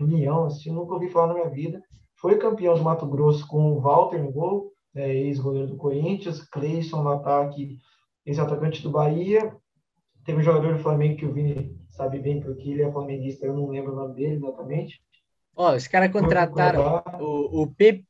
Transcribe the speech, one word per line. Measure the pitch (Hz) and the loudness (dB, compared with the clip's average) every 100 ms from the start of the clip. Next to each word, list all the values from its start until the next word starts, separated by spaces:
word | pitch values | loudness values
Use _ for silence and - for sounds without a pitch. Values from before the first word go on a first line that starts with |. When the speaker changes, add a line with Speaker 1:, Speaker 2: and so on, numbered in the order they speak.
Speaker 1:
União, | 147 160 139 160 156 | 0 2 2 0 -2
assim, | - 156 | -4 -8
nunca | 165 175 | -8 -6
ouvi | 180 175 | -6 -2
falar | 170 165 | 2 2
na | 175 | 0
minha | 160 | -4
vida. | 131 165 185 - - _ _ | -4 -8 -10 -16 -20 _ _
Foi | 165 208 | 2 4
campeão | - 208 175 165 | 4 2 2 4
do | |
Mato | 160 165 147 | 2 0 -2
Grosso | 139 151 147 - | 2 4 4 0
com | 151 151 | 2 4
o | 139 | 4
Walter | 139 160 - 165 | 4 6 4 0
no | 139 | -4
gol, | 135 175 202 - - _ | -2 -2 -2 -4 -16 _
né, | 139 139 135 | -6 -2 0
ex-goleiro | 143 135 135 135 135 | -2 -2 -2 -4 -4
do | - | -4
Corinthians, | 147 139 170 196 170 151 - | -2 0 -2 -2 -6 -10 -10
Cleison | 139 151 165 160 156 | -6 -4 -4 -4 -2
no | 147 | -2
ataque, | 143 147 143 143 143 139 - _ _ _ _ 147 | -2 0 0 0 -6 -12 -14 _ _ _ _ -6
ex-atacante | 151 147 147 156 - | -2 -2 0 -2 -4
do | 151 | -4
Bahia. | 147 151 160 190 214 220 - _ _ _ _ _ _ - | 0 0 0 2 2 0 -8 _ _ _ _ _ _ -4
Teve | 156 | 2
um | |
jogador | 156 156 156 | 4 4 2
do | 156 | 0
Flamengo | 156 147 151 147 | 0 2 2 0
que | 147 | -4
o | |
Vini | 139 147 139 - - - | -2 -2 -2 -8 -12 -20
sabe | - 131 135 | -8 -6 -4
bem | 135 147 | -4 -4
porque | 131 131 139 | -4 -8 -6
ele | 147 | -2
é | 147 | -2
flamenguista, | 143 139 135 135 135 135 | -2 -6 -6 -8 -6 -6
eu | |
não | 143 139 | -4 -4
lembro | 135 135 | -6 -8
o | 135 | -8
nome | 131 123 | -8 -6
dele | 147 151 | -4 -4
exatamente. | 139 127 127 151 - - _ _ _ _ _ - | -6 -10 -6 -6 -6 -14 _ _ _ _ _ 2
Speaker 2:
Ó, | 175 135 | 2 2
os | - | 2
caras | 185 190 | 2 4
Speaker 1:
Foi | 202 | 4
pro | 165 | 4
Speaker 2:
contrataram | 175 170 151 180 151 | 4 2 2 2 4
Speaker 1:
Cuiabá. | 147 170 175 160 | 2 0 -4 -8
Speaker 2:
o, | 151 147 143 156 | -6 -4 -2 -2
o | 151 | -2
P | - 214 190 | 6 6 6